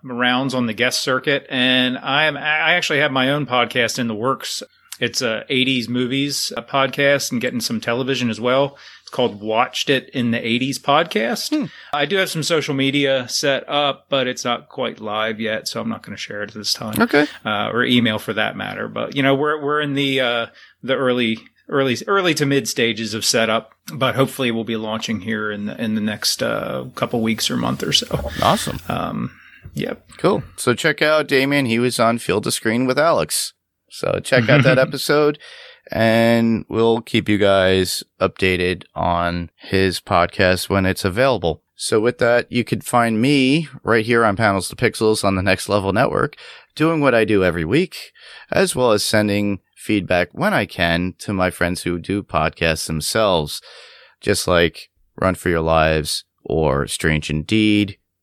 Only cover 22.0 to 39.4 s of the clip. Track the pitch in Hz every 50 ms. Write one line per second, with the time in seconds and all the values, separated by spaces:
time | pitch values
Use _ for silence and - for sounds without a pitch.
22 | - - 202 196 185 175 156 - 147 139 139 139 113 110 - - 117 117 110 107
23 | 113 104 104 110 - - - 120 113 110 110 113 - - - _ _ - 156 127
24 | 131 127 104 131 139 - - - 131 120 113 113 110 107 113 107 110 110 110 110
25 | - - 113 95 92 110 110 110 107 107 104 104 104 104 - - 113 110 107 110
26 | 104 107 104 104 - - - - 120 117 113 107 - - - 65 127 131 - -
27 | - 117 - 120 110 113 113 107 - - 127 123 117 120 135 - - - - -
28 | - - - - - - - - - 120 175 226 - - - - - - 92 87
29 | 85 85 - - 120 135 - - - - - - - - - - - - - -
30 | _ _ - - - 175 - - - - - - - 123 120 - - 160 147 -
31 | 156 151 156 156 147 135 143 131 131 139 143 143 135 117 113 117 120 127 - -
32 | 113 117 117 117 - - 87 107 104 120 - - - 113 110 120 131 127 127 143
33 | 151 170 156 101 80 78 - - - - - _ _ _ _ _ _ _ - -
34 | - - - - - - 131 127 113 110 131 143 123 135 127 127 131 - 143 135
35 | - - 143 147 151 147 151 - - - - - - - - _ _ - - -
36 | 113 113 110 117 117 117 117 117 117 113 113 104 - - - 113 113 117 113 117
37 | 117 - - 113 - - 104 98 101 98 98 98 92 92 95 95 92 90 - -
38 | - - _ _ 92 92 - - 95 92 92 90 90 90 92 85 - _ _ -
39 | 82 87 87 85 87 85 87 87